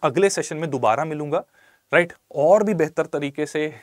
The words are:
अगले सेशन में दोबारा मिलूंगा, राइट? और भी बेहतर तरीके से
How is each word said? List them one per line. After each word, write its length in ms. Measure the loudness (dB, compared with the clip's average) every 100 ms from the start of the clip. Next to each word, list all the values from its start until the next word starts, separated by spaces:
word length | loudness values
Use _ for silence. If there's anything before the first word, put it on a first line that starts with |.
अगले 260 | -2 2 2
सेशन 280 | 0 -4 -6
में 120 | -6
दोबारा 360 | 0 2 2 -2
मिलूंगा, 380 | -6 -4 -4 -6 _ _ _ _
राइट? 220 | 0 0 -4 _
और 320 | 0 4 6
भी 100 | 4
बेहतर 320 | 0 0 -2 -4
तरीके 400 | -4 -4 -4 -4
से 160 | -4 -6 -8